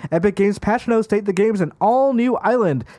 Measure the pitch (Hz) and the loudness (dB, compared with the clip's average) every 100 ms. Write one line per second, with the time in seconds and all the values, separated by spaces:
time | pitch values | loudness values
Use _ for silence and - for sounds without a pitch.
0 | - 165 202 196 196 202 - 240 - 226 | -4 0 0 0 0 0 -2 -2 0 0
1 | 220 208 202 180 220 208 151 - 196 254 | 0 -2 0 0 0 0 -4 -2 0 2
2 | 277 240 254 233 214 247 185 135 123 | 2 2 0 0 0 0 0 -2 -6